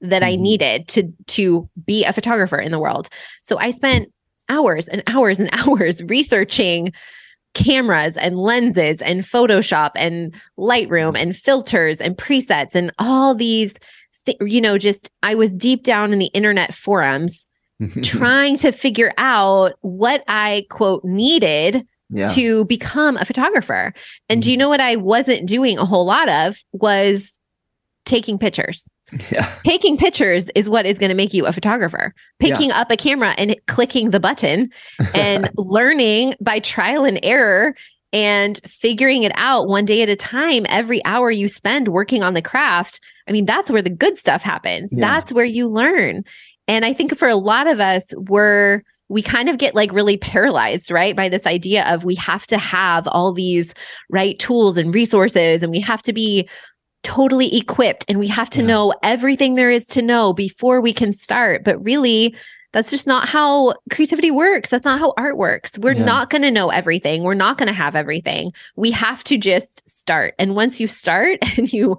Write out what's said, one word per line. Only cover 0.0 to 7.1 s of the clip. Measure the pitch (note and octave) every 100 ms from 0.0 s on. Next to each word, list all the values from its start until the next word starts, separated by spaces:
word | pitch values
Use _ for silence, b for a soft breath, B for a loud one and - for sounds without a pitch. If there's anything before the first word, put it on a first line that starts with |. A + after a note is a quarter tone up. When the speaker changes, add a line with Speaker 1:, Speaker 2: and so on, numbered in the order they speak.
Speaker 1:
that | F3+ F#3
I | F#3
Speaker 2:
Mm-hmm. | F3+
Speaker 1:
needed | G3+ G#3+ C#3 A2 E3
to, | - F3 - -
to | - F#3+ E3+ E3 - D#3+
be | G#3+
a | -
photographer | G3+ A#3 A#3 F3+ D3
in | D#3
the | D#3+
world. | D3+ - E3 B B B
So | - -
I | A#3
spent | B3 C4+ B3 - _ _ _ -
hours | C#4+ A3+ D#3+ E3+
and | G3+ -
hours | B3 A3 F#3
and | G#3
<laughs> | - C4
hours | C#4 E3 E3
researching | E3+ B3+ C#4+ G#3+ G3 - F#3+ E3+ F3 B B